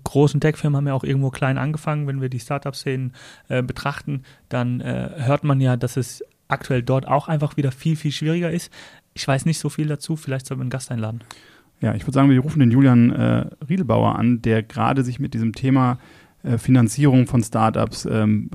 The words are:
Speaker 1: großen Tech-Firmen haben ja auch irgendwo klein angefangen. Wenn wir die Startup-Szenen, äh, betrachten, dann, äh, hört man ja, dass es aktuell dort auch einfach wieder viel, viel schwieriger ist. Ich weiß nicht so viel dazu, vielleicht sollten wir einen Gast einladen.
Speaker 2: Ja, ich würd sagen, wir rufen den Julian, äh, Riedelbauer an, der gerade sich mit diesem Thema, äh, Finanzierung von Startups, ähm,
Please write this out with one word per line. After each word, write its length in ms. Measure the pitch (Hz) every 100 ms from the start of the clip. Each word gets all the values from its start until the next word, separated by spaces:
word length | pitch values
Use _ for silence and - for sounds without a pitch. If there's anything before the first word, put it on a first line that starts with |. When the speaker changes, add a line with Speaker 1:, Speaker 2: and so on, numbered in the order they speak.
Speaker 1:
großen 340 | - 139 147 143
Tech-Firmen 380 | 156 151 151 139
haben 100 | 143
ja 60 |
auch 120 | 131
irgendwo 260 | 143 135 135
klein 260 | - 135 131
angefangen. 500 | 139 151 160 151 139
Wenn 140 | 135
wir 80 | 131
die 120 | 127
Startup-Szenen, 760 | - 139 139 - 143 131 127 - - - -
äh, 140 | 127
betrachten, 640 | 127 - 143 - - 135 - _ -
dann, 320 | 123 123 123
äh, 280 | 123 127 123 160
hört 280 | 123 147
man 180 | 151 135
ja, 160 | 131 123
dass 180 | 123 131
es 260 | 123 - - _ -
aktuell 340 | 139 - 127
dort 260 | 123 131 131
auch 200 | 135 -
einfach 280 | 151 147 -
wieder 160 | 135
viel, 240 | - 160 151
viel 160 | 151
schwieriger 380 | - 151 175 170
ist. 200 | 175 - - - - _
Ich 120 | - -
weiß 200 | 135 165
nicht 120 | 156
so 120 | 147
viel 160 | - 151
dazu, 300 | 147 - 156
vielleicht 280 | 139 131 -
sollten 140 | 135
wir 40 |
einen 60 | 127
Gast 200 | 131 -
einladen. 340 | 117 110 117 - - - _ _ -
Speaker 2:
Ja, 140 | 110
ich 120 | 107 -
würd 60 |
sagen, 160 | 131 139
wir 100 | 127
rufen 220 | 151 151
den 100 | 120
Julian, 400 | 131 135 120 120
äh, 360 | - 117 120 - - 135
Riedelbauer 520 | 190 120 110 113 104
an, 240 | 117 117
der 200 | 117 110
gerade 400 | 110 110 117 135
sich 160 | 127 120
mit 140 | 139
diesem 220 | 113 113
Thema, 440 | 104 135 131 123 120 - - _ _
äh, 140 | 131 117
Finanzierung 680 | - 127 110 - 143 127 120
von 160 | 123
Startups, 640 | 110 113 110 113 113 - -
ähm, 400 | 110 107 107 -